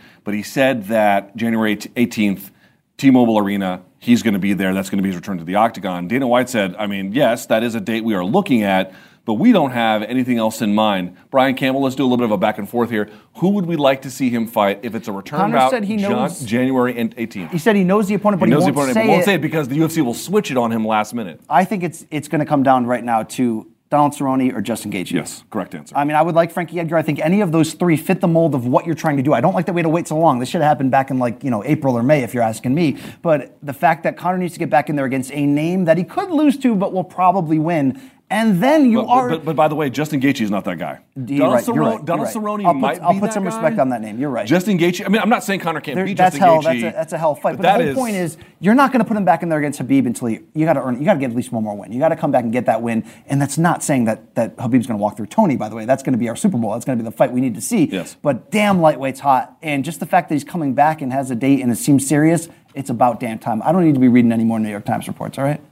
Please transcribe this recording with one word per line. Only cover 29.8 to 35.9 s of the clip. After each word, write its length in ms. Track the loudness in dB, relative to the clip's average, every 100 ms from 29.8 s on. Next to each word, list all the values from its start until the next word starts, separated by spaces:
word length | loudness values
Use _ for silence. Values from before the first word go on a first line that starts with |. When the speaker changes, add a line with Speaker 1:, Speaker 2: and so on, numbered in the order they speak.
Speaker 2:
to 40 | 0
wait 180 | -2 -2
so 100 | 0
long. 220 | 2 2
This 80 | -2
should 120 | 0
have 60 | 2
happened 220 | 2 2
back 180 | 2 0
in, 80 | -2
like, 240 | -2 -4
you 60 | -4
know, 120 | -4
April 320 | 0 0 0 0
or 60 |
May, 220 | 2 2
if 100 | 2
you're 80 | -2
asking 320 | -2 -2 -2
me. 220 | 0 0 -2 -10 -6
But 340 | 0 0 -2 -12
the 100 | -14
fact 300 | 0 0 2
that 140 | -2 -4
Conor 220 | -2 -2
needs 160 | -4
to 40 | -4
get 120 | 0
back 200 | 0 2
in 60 | -2
there 80 |
against 260 | -2 -2 -4
a 140 | -2 0
name 380 | 0 0 0
that 140 | 2